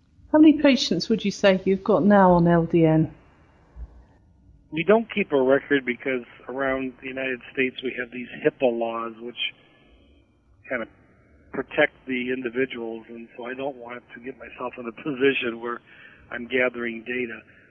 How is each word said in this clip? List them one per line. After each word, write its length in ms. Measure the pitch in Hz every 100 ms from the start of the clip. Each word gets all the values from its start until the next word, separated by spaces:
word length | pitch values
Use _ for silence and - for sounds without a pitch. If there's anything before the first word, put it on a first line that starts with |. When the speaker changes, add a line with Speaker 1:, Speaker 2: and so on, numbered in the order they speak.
| _ _ -
Speaker 1:
How 60 | 311
many 220 | 311 285
patients 480 | 285 247 - 175 -
would 160 | 220
you 60 | 202
say 280 | - 202 190
you've 180 | 190 190
got 220 | 208 175
now 280 | 190 202 185
on 140 | 175 170
L 200 | 170 165
D 180 | 175
N? 300 | 160 156 151 - _ _ _ _ _ - - - _ _ _ _ _ _ -
Speaker 2:
We 140 | 156
don't 260 | 170 220 220
keep 180 | 208 190
a 80 | 143
record 460 | 131 135 - 143 123
because 400 | 120 139 127 117 - -
around 460 | 127 135 135 131 123
the 80 | 131
United 320 | 131 135 123 -
States 280 | - 131 -
we 140 | 131 123
have 120 | 123
these 180 | 123 120 120
hipaa 260 | - - 127
laws, 440 | 117 117 117 113 110
which 320 | 120 117 - - _ _ _ _ _ _ _ _ _ _ -
kind 140 | 123
of 60 | 110 _ _ _ _ _ _
protect 400 | - - - 147 _ -
the 240 | 127 123
individuals, 760 | 131 123 120 131 120 113 113 113
and 180 | 117 117
so 120 | - 120
I 80 |
don't 220 | 127 139 127
want 260 | 117 120 _
to 80 | 123
get 180 | 123 131
myself 360 | 117 - 131 -
in 100 | 117
a 60 |
<laughs> 100 | 110
position 600 | 160 127 139 131 123 117
where 180 | 120 120 _ - - - -
I'm 160 | 120 117
gathering 560 | 131 127 120 120 113
data. 360 | 113 123 117 110 - _ _